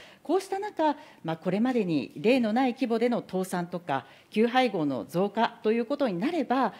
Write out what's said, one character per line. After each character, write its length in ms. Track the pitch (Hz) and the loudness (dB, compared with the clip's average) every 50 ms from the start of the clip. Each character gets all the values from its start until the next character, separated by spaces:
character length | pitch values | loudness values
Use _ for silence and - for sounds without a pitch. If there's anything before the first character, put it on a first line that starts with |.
| - - - - - | -20 -20 -20 -12 -4
こ 80 | - 320 | -2 -2
う 60 | 392 | -2
し 80 | 381 - | -2 -2
た 100 | 381 392 | -6 -6
中、 380 | 415 415 - - 320 302 285 294 - - - - - | -6 -6 -2 0 0 0 0 -2 -6 -20 -18 -10 -6
ま 100 | 160 160 | -6 -6
あ、 40 | |
こ 140 | 165 - 180 | -4 -2 -2
れ 100 | 175 208 | 0 0
ま 100 | 226 254 | 2 2
で 140 | 254 240 202 | 2 0 0
に 260 | 175 160 143 120 - - | 2 0 0 -2 -4 -6
例 240 | - 147 214 262 269 | 0 2 4 4 4
の 100 | 233 214 | 2 2
な 160 | 214 247 269 | 2 2 2
い 60 | 254 233 | 0 0
規 120 | - 269 | -2 -2
模 140 | 220 233 226 | -2 0 0
で 80 | 226 | 0
の 160 | 247 240 190 - | 0 0 -2 -4
倒 200 | - - 185 185 | -4 -4 -4 -4
産 220 | 185 - 180 175 | -2 -4 -4 -4
と 120 | 170 - 175 | -4 -8 -8
か、 260 | - - 143 135 - - - - - _ | -6 -4 -4 -4 -4 -8 -18 -20 -14 _
休 160 | - 208 220 | 0 2 2
廃 260 | 240 226 262 254 240 | 4 4 2 2 2
業 140 | 196 180 156 | 2 0 0
の 200 | 143 135 120 98 | 0 0 -2 -4
増 240 | - - 170 196 202 | -4 -2 0 0 0
加 280 | - 226 233 - - - - | 0 0 0 0 0 -2 0
と 80 | 220 | 0
い 80 | 226 233 | 0 0
う 60 | 240 | 0
こ 100 | - 285 | -2 -2
と 140 | 277 285 240 | -2 0 -2
に 100 | 180 170 | 0 -2
な 100 | 196 302 | -2 -2
れ 140 | 349 330 254 | -2 -2 0
ば、 300 | - 240 269 254 202 - | 0 0 0 0 0 -2